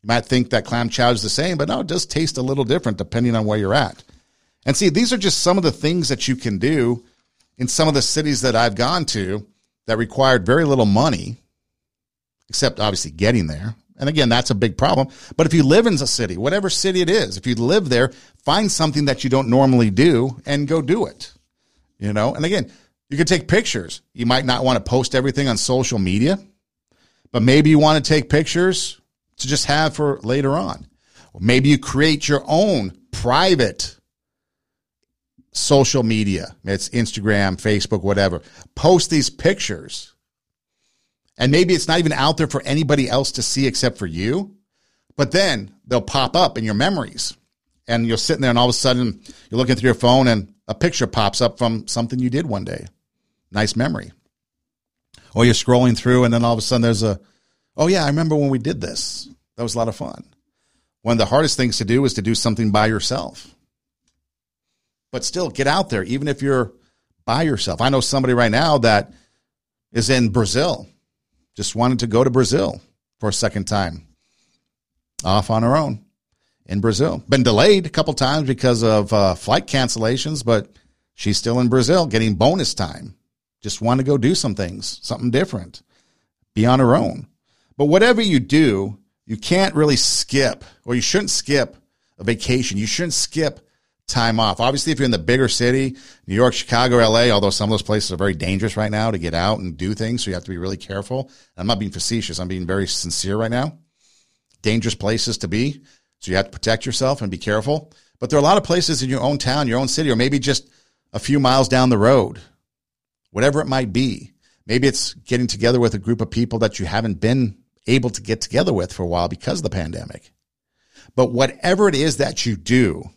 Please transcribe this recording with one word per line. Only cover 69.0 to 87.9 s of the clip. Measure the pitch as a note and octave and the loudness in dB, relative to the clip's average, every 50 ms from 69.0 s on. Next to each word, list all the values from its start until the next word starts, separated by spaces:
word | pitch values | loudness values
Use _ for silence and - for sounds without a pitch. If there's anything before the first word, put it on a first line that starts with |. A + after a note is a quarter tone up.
| - - - _ _ _ _ _ _ _ _ _ _ _ _ _ _ _ - | 2 -2 -12 _ _ _ _ _ _ _ _ _ _ _ _ _ _ _ -4
is | A#2 G#2+ G#2+ | -4 0 2
in | C3+ B2+ A#2+ A2 | 2 2 2 2
Brazil, | F#2 A#2+ A2 F#2+ F#2+ A#2+ D3+ F3+ C#3 - - - _ _ _ _ _ _ _ _ _ _ _ _ _ | 2 0 0 0 0 0 0 0 -2 -4 -8 -18 _ _ _ _ _ _ _ _ _ _ _ _ _
just | - - - - | -8 -8 -6 -2
wanted | A2+ A#2 B2 C3 A#2+ | 0 0 0 0 0
to | A#2+ A2+ | -2 0
go | G#2 A#2 C3 | 2 2 2
to | C#3 | 4
Brazil | A#2+ C3 B2+ F#2 A2 D#3+ - E2 - - _ _ _ _ _ _ _ _ | 4 2 2 2 2 0 0 -2 -4 -8 _ _ _ _ _ _ _ _
for | - G#2+ | -4 -4
a | F#2+ | -2
second | - - - - G#2 F#2 | -2 -4 -4 -4 -4 -6
time, | - G#2+ G2+ G2 E2+ D#2+ D#2+ D#2 _ _ _ _ _ _ _ _ _ _ _ _ _ _ _ _ _ _ _ _ _ _ - - | -2 -2 -2 -2 -4 -6 -12 -18 _ _ _ _ _ _ _ _ _ _ _ _ _ _ _ _ _ _ _ _ _ _ -8 -2
off | F2+ F#2+ G#2+ G#2+ - | 0 0 0 2 0
on | A2+ A2 A2+ | 0 0 2
her | A#2 C3+ | 2 2
own | D#3 D#3 C#3 B2 A2 _ _ _ _ _ _ _ _ _ _ _ _ _ | 2 0 -2 -6 -8 _ _ _ _ _ _ _ _ _ _ _ _ _
in | - F2+ G2+ | -6 -6 0
Brazil. | G2 A#2 G#2+ F#2 C#3 D#3+ - - - - | 0 0 2 2 0 -2 -2 -6 -2 0
Been | C#3 C3 B2 | 2 2 4
delayed | B2 A2 G#2 C#3+ G3+ G#3 G3 F3 | 4 4 4 6 6 6 4 2
a | D#3 | -2
couple | - - D3+ - C#3 | -2 -2 -2 -2 -2
times | - C3+ C3 C#3+ D#3 D3+ C3 | -2 -2 0 0 -2 -2 -2
because | C3+ A#2+ - C3 A#2+ A2+ A2+ | -2 0 2 2 2 2 2
of, | A2+ A2 G#2+ G2+ - A2+ | 2 2 2 0 2 0
uh, | G#2 G2+ F#2+ F2+ | 2 2 2 0
flight | - - - A#2 C#3 - - | -2 -2 0 0 0 0 -2
cancellations, | - C#3 B2+ A#2 - A#2 A2 A2 B2 C3 - D3+ D#3 C#3+ A#2 | -2 -2 0 0 -2 -2 -2 -2 -2 -2 -4 -6 -6 -6 0
but | A#2 A#2 G#2+ G2+ - _ _ _ _ _ _ _ _ _ | 0 0 0 0 -4 _ _ _ _ _ _ _ _ _
she's | _ - G#2 G2+ - | _ -4 -2 -2 -2
still | - A#2+ A#2 B2 | -2 0 0 2
in | B2 A#2+ | 2 4
Brazil | A#2+ C3 A#2+ A2 E3+ F#3 E3+ | 4 2 4 4 2 2 2
getting | C#3+ G#2 A2+ A2+ A2 G#2 | 2 0 0 0 0 0
bonus | E2 - A#3+ - F#3+ C#3 - - | 2 2 2 2 2 -2 -4 -4
time. | - F#2+ E2+ - - - G#2 - _ _ _ _ _ _ _ _ _ _ | -6 -6 -8 -8 -14 -16 -18 -20 _ _ _ _ _ _ _ _ _ _
Just | - - - | -10 -10 -4
want | A2+ A#2 B2 C3 | 0 0 0 0
to | C3+ | 2
go | C3+ D3 C3 | 0 0 2
do | A2 C3+ F#3 | 2 0 0
some | - - A2+ G2 | 0 -2 -4 -4
things, | G2 G2 F2 F#2+ G2+ G2 - - - - | -4 -6 -8 -8 -10 -12 -12 -12 -12 -10
something | - B2 - A#2+ B2 | -10 -10 -4 -4 -2
different, | A#2 C3+ F#3 F#3+ - G2+ F2 E2+ - - _ _ _ _ _ _ _ _ _ _ _ _ _ _ _ | 0 0 0 -2 -4 -10 -10 -12 -20 -20 _ _ _ _ _ _ _ _ _ _ _ _ _ _ _
be | G#2+ G#2+ | 0 2
on | A#2+ B2+ C3 | 4 4 4
her | C3 A#2 B2 | 4 4 4
own. | E3+ A2+ F#2 - - - _ _ _ _ _ _ _ _ _ _ - | 2 2 -2 -6 -8 -14 _ _ _ _ _ _ _ _ _ _ -2
But | C#3+ | 0
whatever | C#3+ | 4